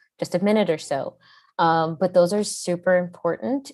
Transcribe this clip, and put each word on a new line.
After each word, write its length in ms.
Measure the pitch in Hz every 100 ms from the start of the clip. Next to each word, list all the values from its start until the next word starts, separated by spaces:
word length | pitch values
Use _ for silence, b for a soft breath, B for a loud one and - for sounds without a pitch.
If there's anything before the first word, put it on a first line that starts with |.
| _ _
just 160 | -
a 100 | 175
minute 260 | 202 214 175
or 80 | 156
so. 380 | - 135 - - b b b -
Um, 380 | 165 165 160 160
but 140 | 185
those 180 | 180 175
are 100 | 208
super 540 | 208 - - 175 185 180
important, 760 | 180 - 170 - 220 269 269